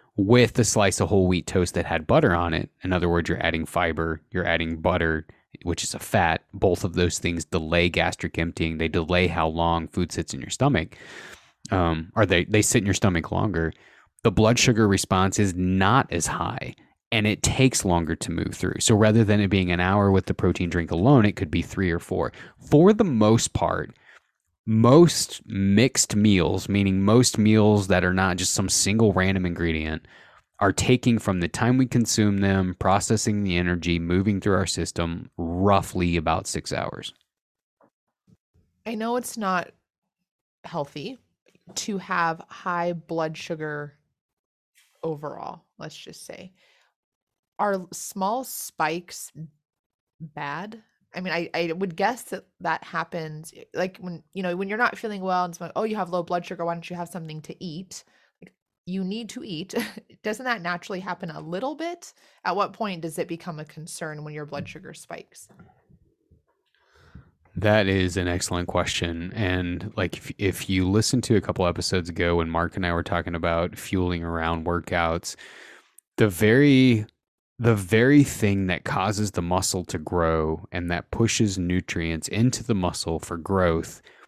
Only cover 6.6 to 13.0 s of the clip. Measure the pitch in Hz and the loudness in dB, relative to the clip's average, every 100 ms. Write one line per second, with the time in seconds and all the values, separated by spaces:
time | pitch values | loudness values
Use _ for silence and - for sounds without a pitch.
6.6 | 98 87 95 80 90 - 90 85 - 85 | 0 0 -2 0 0 0 -4 -4 -4 -6
7.6 | 78 85 87 85 85 - 82 - 82 - | 0 2 2 2 -2 -2 -8 -4 -4 -2
8.6 | 82 80 80 82 80 90 92 85 80 82 | -4 -2 -2 -2 0 2 2 0 -2 0
9.6 | 85 82 82 - 87 - 80 69 60 - | 0 0 -2 -6 -4 -6 -8 -10 -10 0
10.6 | 139 107 80 - - - - - _ _ | 2 2 -2 -12 -20 -20 -20 -20 _ _
11.6 | - 95 85 80 80 - 98 90 90 107 | -4 0 0 0 -4 0 2 2 2 0
12.6 | - 123 98 92 | 2 2 0 2